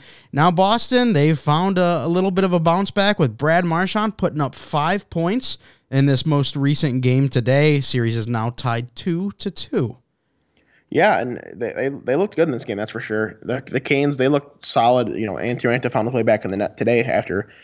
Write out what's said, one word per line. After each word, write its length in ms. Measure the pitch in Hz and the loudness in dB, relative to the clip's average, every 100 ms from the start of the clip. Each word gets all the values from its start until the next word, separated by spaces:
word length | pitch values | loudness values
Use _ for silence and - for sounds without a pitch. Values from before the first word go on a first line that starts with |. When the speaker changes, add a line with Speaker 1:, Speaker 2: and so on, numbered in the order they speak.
| - - _ | -6 -20 _
Speaker 1:
now 200 | 139 170 | 2 2
Boston, 640 | 170 - 233 - 254 247 | 4 2 2 2 2 2
they've 240 | 165 147 156 | 4 4 2
found 400 | - 151 190 185 | 2 2 2 2
a, 240 | 175 170 | 2 0
a 20 | 135 | 0
little 240 | 175 190 | 0 2
bit 140 | 185 | 2
of 80 | 190 | 0
a 80 | 175 | 2
bounce 300 | 165 175 202 | 2 2 0
back 280 | - 196 208 | 0 0 2
with 200 | 143 107 | 0 0
Brad 260 | 147 170 | 0 2
Marchand 540 | 175 165 185 214 214 - | 2 0 0 -2 -2 -2
putting 240 | 170 147 | -4 -2
up 120 | 135 | -4
five 540 | - - 151 151 202 - | -6 -6 -2 0 -2 -4
points 480 | 170 165 240 - - - _ _ | -4 -2 -2 -4 -8 -12 _ _
in 140 | 135 | 2
this 220 | 139 135 156 | 2 2 2
most 280 | 143 135 | 0 0
recent 460 | 147 139 147 147 127 | -2 0 2 0 0
game 300 | 127 127 139 | 2 2 2
today. 500 | 127 117 139 151 143 | 0 2 4 4 2
Series 340 | 135 127 113 | 0 -2 0
is 140 | 117 110 | -2 -4
now 220 | 120 117 | -4 -4
tied 440 | 117 127 117 120 | -4 -4 -4 -6
two 360 | - 190 170 196 - | -8 -4 -4 -4 -8
to 120 | 196 | -8
two. 460 | - - 233 117 - _ _ _ _ _ _ _ _ _ | -8 -6 -4 -4 -6 _ _ _ _ _ _ _ _ _
Speaker 2:
Yeah, 280 | - 202 107 | 2 4 2
and 220 | 123 117 50 | -2 -6 -12
they, 180 | - 113 | -8 -6
they, 160 | - 131 | -4 -4
they 260 | 139 - | -4 -2
looked 220 | 139 202 - | 0 0 0
good 100 | 165 | 0
in 60 | |
this 140 | 120 - | -2 -6
game, 100 | 101 | -6
that's 140 | 107 | -6
for 100 | 117 | -8
sure. 380 | - 107 107 - | -6 -4 -4 -6
The, 240 | - 127 - | -6 -6 -4
the 140 | 123 | -6
Canes, 380 | - 139 143 135 | -2 0 0 0
they 100 | 131 | 2
looked 380 | 143 - _ - | 2 -2 _ -4
solid. 420 | 135 117 127 117 - | 2 4 4 2 -4
You 80 | |
know, 120 | 107 78 | -6 -4
Antti 260 | 101 123 | -4 -2
Raanta 280 | 123 123 127 | 0 0 0
found 160 | 135 117 | -2 -2
a 40 | |
play 120 | 127 | 0
back 220 | 113 107 | 2 2
in 60 | - | 0
the 80 | 98 | -4
net 180 | 101 - | -4 -2
today 260 | 113 120 | 0 2
after 440 | 131 135 - 92 - - | 2 -2 -2 -6 -6 -14